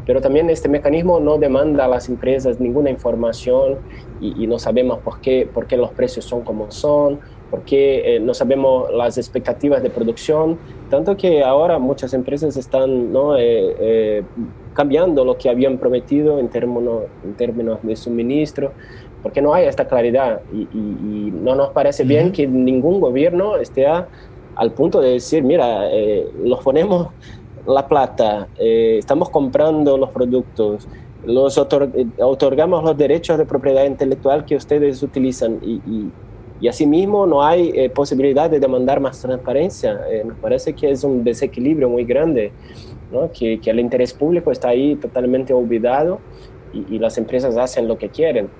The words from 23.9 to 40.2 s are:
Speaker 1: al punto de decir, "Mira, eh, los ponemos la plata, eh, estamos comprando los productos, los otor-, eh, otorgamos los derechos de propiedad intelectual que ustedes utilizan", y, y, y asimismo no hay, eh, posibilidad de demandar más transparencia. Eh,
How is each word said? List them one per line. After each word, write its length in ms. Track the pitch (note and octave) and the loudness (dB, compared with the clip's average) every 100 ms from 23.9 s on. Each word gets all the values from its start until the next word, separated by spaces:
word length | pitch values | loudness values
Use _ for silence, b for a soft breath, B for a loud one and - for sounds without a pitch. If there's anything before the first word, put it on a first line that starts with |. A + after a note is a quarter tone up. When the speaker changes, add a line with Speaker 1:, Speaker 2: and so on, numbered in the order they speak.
| E3+ F3+ B B - - - | 2 -4 B B -20 -16 -2
Speaker 1:
al 160 | A2+ | -2
punto 280 | - E3 F#3+ | 2 2 4
de 100 | C3 | 4
decir, 340 | B2 - D#3 | 2 0 0
"Mira, 440 | C3 E3 A#2+ G#2+ G2 | 4 4 2 0 0
eh, 340 | G#2+ G#2+ G2+ D2+ D2+ | 0 2 0 -2 -4
los 180 | G#2+ B2 | -2 0
ponemos 440 | C3+ C3+ G3 F3+ E3 - B B - - | 2 2 2 0 -2 -10 B B -20 -12
la 220 | - C3+ C3+ | 0 0 4
plata, 640 | D3 B2+ - A2 G#2 F#2 - | 2 2 0 0 0 -6 -2
eh, 380 | A2+ A2+ A2+ A2 | 2 4 4 2
estamos 320 | G#2 C#3+ F3 | 2 0 2
comprando 680 | D3+ C3+ C#3+ D#3 D#3 C#3+ C3+ | 0 0 2 2 4 2 2
los 140 | C3 | 0
productos, 760 | B2+ B2 B2+ A#2+ - G#2+ G#2 - B B - | 0 0 0 -2 -2 -2 -2 -10 B B -12
los 320 | A2+ B2 C#3 C#3 | 0 2 4 2
otor-, 320 | C#3 C#3+ C#3 | 2 2 0
eh, 120 | B2+ A#2+ A2 | -2 -4 0
otorgamos 640 | B2 C3+ C#3 C3 E3 F3 | 0 2 2 2 2 2
los 140 | D#3+ D3 | 2 2
derechos 420 | C#3 E3 E3 D#3 | 2 2 2 0
de 60 | |
propiedad 400 | D3+ C#3 C#3 C3+ | 0 0 2 2
intelectual 600 | C#3 B2+ C3+ C3 C#3 C#3+ | 2 0 -2 0 0 0
que 120 | - C#3 | 0 -4
ustedes 440 | - D3 C#3+ B2+ | 0 2 2 0
utilizan", 560 | C3+ C3+ C3 B2+ A#2 A2+ | -6 -2 -2 0 -4 -4
y, 120 | G2+ G#2+ F#2 | -6 -8 -6
y, 240 | A2 G2 - - - - - | -6 -8 -12 -20 -20 -20 -4
y 60 | A#2 | -2
asimismo 580 | A#2+ D3+ D#3 G3 G#3 | 2 2 4 2 2
no 200 | F#3+ C#3+ | 4 4
hay, 260 | D3 F3 E3+ | 4 4 2
eh, 160 | - C3 | 0 0
posibilidad 600 | - C#3+ C3 C#3 C3+ E3 | 0 -2 0 2 2 2
de 80 | D3+ | 2
demandar 400 | C3+ B2 B2+ C#3 | 2 0 0 0
más 240 | C3+ C3 | -2 -6
transparencia. 800 | B2+ B2+ B2+ C3 F3+ - A#2+ G2+ D2+ | -6 -6 -2 -2 -2 -2 -4 -4 -4
Eh, 140 | G#2+ | -4